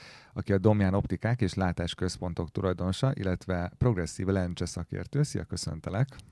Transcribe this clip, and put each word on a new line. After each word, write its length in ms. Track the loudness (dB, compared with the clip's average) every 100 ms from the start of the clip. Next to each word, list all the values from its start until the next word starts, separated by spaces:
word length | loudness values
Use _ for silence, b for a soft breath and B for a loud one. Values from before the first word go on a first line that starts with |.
| B B B
aki 200 | -6 2
a 60 | 4
Domján 360 | 6 6 4
Optikák 460 | 4 0 0 0 2
és 140 | 0
Látásközpontok 960 | 2 0 0 -2 -2 -4 -4 -6 -4 -4
tulajdonosa, 600 | -2 0 0 0 0 0
illetve 580 | 0 0 -2 -2 -2 -2 2
progresszív 480 | 2 4 0 -2 0
lencse 400 | 2 0 -2 -4
szakértő. 560 | -4 -6 -6 -4 0
Szia, 220 | 0 -2
köszöntelek! 720 | -6 -6 -6 -6 -4 0 -2 -4 -20